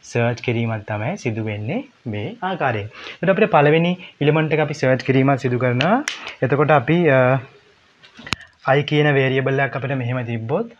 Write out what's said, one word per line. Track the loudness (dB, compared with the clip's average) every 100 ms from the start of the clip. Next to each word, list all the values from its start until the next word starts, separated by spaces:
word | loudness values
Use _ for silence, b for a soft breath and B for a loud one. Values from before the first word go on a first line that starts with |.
| -6
සර්ච් | -2 -2 -2 -4
කිරීමක් | -2 -2 -4 -6
තමයි | -6 -6 -4
සිදු | -6 -4
වෙන්නේ | -6 -6 -6 -6 -8 _ -10
මේ | -8 -8 -8 -8
ආකාරයෙන්. | -4 -2 -2 -8 B B
එතකොට | B 0
අපිට | 2 4 4
පළවෙනි | 4 4 2 -2 B B
එලිමන්ට් | 0 2 0
එක | 0
අපි | -2
සර්ච් | 0 0 0 2
කිරීමක් | 2 4 2
සිදු | 0 0
කරනවා. | 0 0 2 0 -2 B B B
එතකොට | -2 2 4
අපි, | 4 4 2 4
අ, | 4 4 2 -2 -20 _ _ _ _ -20 -20 B B B B 0 0
i |
කියන | 2 2 2 2
වේරියබල් | 2 0 0 0 -2
එකක් | -4
අපිට | -6 -4
මෙහෙම | -4 -4 -4
තිබ්බොත් | -6 -4 -4 -4 -12